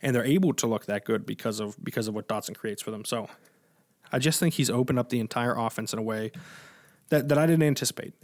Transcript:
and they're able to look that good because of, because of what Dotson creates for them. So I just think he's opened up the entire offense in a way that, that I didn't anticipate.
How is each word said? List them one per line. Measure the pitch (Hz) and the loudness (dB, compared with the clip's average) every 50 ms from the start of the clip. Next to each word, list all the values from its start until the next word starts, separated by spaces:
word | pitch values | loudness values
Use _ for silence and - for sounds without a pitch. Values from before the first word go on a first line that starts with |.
and | - 139 123 | -2 2 2
they're | 120 113 | 2 4
able | 131 147 190 185 160 127 | 4 4 4 4 4 2
to | - - | 2 0
look | 117 110 107 - | 0 0 0 -2
that | - 104 101 - | -2 -4 -4 0
good | - 113 107 - | 0 -2 -2 -2
because | - 107 - - 117 107 107 | -4 -8 -6 -4 -4 -4 -4
of, | 107 104 104 - - | -6 -8 -8 -10 -10
because | - - 120 110 | -6 -4 -4 -4
of | 110 104 | -2 -4
what | 107 - - | -6 -4 -4
Dotson | 110 107 - - 104 | -6 -6 -6 -8 -12
creates | - - 110 101 - | -8 -8 -8 -8 -8
for | - - | -8 -10
them. | 110 104 107 | -10 -8 -6
So | - 123 117 107 - - _ _ _ _ _ _ _ _ _ _ _ _ _ _ - | -6 -6 -6 -6 -8 -14 _ _ _ _ _ _ _ _ _ _ _ _ _ _ -4
I | - 131 | -2 0
just | 131 160 156 - | 0 2 2 2
think | 180 165 - | 2 2 2
he's | - 135 - | 2 0 2
opened | 117 123 127 127 - 123 | 2 2 2 2 2 0
up | 120 - | 0 0
the | 123 120 | -2 -4
entire | 110 107 - 120 120 123 120 | -4 -2 -2 -2 0 0 0
offense | 117 117 113 - - 110 - | 0 -2 -2 -4 -6 -6 -6
in | - 110 | -6 -4
a | |
way | 110 110 110 107 110 107 - - - - - - - - - - - - _ _ _ - | -4 -4 -4 -4 -4 -6 -8 -12 -18 -18 -20 -20 -20 -20 -20 -20 -20 -20 _ _ _ 2
that, | 156 147 135 | 2 2 4
that | 143 147 | 4 4
I | 147 156 | 4 6
didn't | 165 170 160 156 | 6 6 6 6
anticipate. | 147 135 - 131 - - - - - - - | 4 2 2 -2 -4 -4 -6 -12 -14 -14 -16